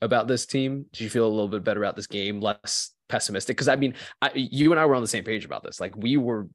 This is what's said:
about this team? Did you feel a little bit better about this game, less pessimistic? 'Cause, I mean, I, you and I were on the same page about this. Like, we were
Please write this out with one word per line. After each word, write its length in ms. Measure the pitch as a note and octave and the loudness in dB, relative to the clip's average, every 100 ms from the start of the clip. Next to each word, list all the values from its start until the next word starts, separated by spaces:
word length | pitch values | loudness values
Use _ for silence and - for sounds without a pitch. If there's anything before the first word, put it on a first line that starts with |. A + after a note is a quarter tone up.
about 260 | A#2 A#2+ A2+ | 0 0 2
this 200 | B2 - | -2 0
team? 380 | C3+ C3+ C#3 C#3+ | -2 -2 -4 -8
Did 100 | - | -10
you 80 | A2 | -4
feel 180 | B2 A2+ | 2 2
a 20 | |
little 180 | G#2+ G#2 | 2 0
bit 160 | G#2 | -2
better 200 | F#2 G#2 | -2 0
about 120 | G2+ F#2 | -2 -4
this 120 | G2+ | -6
game, 340 | G#2 G2+ G#2 | -6 -4 -2
less 500 | G#2 G#2 - - - _ - | -2 -4 -4 -4 -6 _ -4
pessimistic? 480 | A2+ - G2 - - | -2 -2 -4 -4 0
'Cause, 100 | C3+ | 2
I 80 | C3+ | 4
mean, 180 | C3+ - - - | 2 -2 -14 -2
I, 80 | C#3 | -2
you 380 | C3+ C3 C3+ D3+ | 0 -4 4 6
and 80 | E3 | 6
I 60 | D#3 | 6
were 100 | C3 | 4
on 60 | |
the 60 | A2+ | 2
same 160 | A2+ | -4
page 220 | G2 A2 D#2+ | -2 -4 -4
about 180 | A#1+ | -10
this. 160 | - - | -10 -8
Like, 160 | F#2 G#2+ | -8 -4
we 220 | A2+ C#3+ | 2 2
were 300 | A#2+ A2+ F#2+ | 2 -2 -4